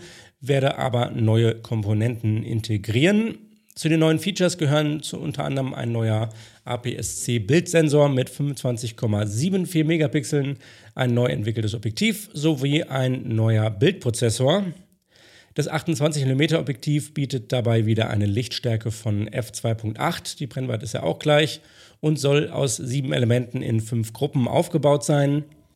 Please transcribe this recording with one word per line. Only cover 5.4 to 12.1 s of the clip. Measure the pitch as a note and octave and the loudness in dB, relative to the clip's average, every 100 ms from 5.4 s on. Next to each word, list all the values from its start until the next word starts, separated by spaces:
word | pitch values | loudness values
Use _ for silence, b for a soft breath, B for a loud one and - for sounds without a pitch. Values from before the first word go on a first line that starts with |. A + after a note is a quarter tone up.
anderem | D3 C3+ C3 | -4 -2 -4
ein | C#3 A#2+ | -4 -4
neuer | A#2 A2+ G#2+ A2+ A2+ B B | -2 0 0 -2 -8 B B
A-P-S-C-Bildsensor | - A#2+ B2+ - A2 - - A#2+ G2 D#3 F3+ E3 D#3 D3 C#3+ | -8 -6 -6 -6 -8 -8 -2 -2 2 2 4 2 4 6 4
mit | C3 - | 2 -2
fünfundzwanzig | - C#3+ C3+ C3 A#2 A#2 - | -4 -6 -4 -4 -4 -6 -4
Komma | A#2 G#2 G#2 | -2 0 -2
sieben | A2 E3+ F#3+ F3 | -2 0 0 0
vier | D#3+ | 0
Megapixeln, | D#3 E3+ D3+ D3+ - D3 C3+ C#3 B B B | 2 2 2 0 0 -2 -2 -6 B B B
ein | - B2+ | -2 0
neu | A#2+ B2 | 2 2
entwickeltes | C#3+ G#2+ A2+ G#2+ | 0 -2 -2 -4
Objektiv | A2+ A2+ A2 A3 | -4 -6 -2 0